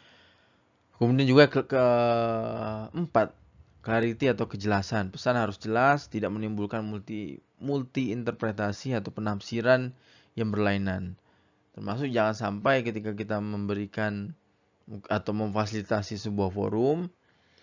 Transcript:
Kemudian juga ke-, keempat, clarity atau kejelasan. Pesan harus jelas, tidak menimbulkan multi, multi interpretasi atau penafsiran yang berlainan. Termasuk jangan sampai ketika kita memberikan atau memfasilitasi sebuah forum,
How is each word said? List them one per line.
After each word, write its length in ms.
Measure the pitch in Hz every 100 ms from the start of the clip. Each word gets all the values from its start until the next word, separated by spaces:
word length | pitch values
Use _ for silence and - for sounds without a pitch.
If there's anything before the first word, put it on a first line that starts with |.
| - - _ _ _ _ _ _ _ -
Kemudian 320 | 120 131 135
juga 200 | 135 143
ke-, 160 | 139
keempat, 1700 | - 135 123 120 120 117 113 113 113 117 107 110 110 165 170 113 107 - _ - - _
clarity 480 | - 113 117 113 135
atau 160 | 110
kejelasan. 640 | 113 101 104 101 95 110 95
Pesan 280 | - 127 123
harus 160 | 107 101
jelas, 560 | 110 113 135 147 -
tidak 160 | 110 101
menimbulkan 560 | 104 110 104 101 113
multi, 560 | 107 104 101 107 90 - _ _
multi 560 | 135 139 127 135 123
interpretasi 800 | 120 117 113 113 104 104 101 131
atau 160 | 117 101
penafsiran 880 | - 107 101 - 117 117 127 127 127 _ - _ -
yang 160 | 110
berlainan. 640 | 104 101 98 98 95 90 92 _ _ _ _ _
Termasuk 400 | - 101 113 139
jangan 240 | 117 107 107
sampai 480 | 104 101 135 135
ketika 320 | 117 110 107 104
kita 240 | 107 107
memberikan 960 | 104 104 101 104 101 - 107 101 101 - _ _ _ _ - 101 -
atau 240 | 104 -
memfasilitasi 880 | 107 107 104 104 107 101 107 101 101
sebuah 320 | 107 101 95
forum, 560 | 101 104 107 131 160 180 - _ _ _ _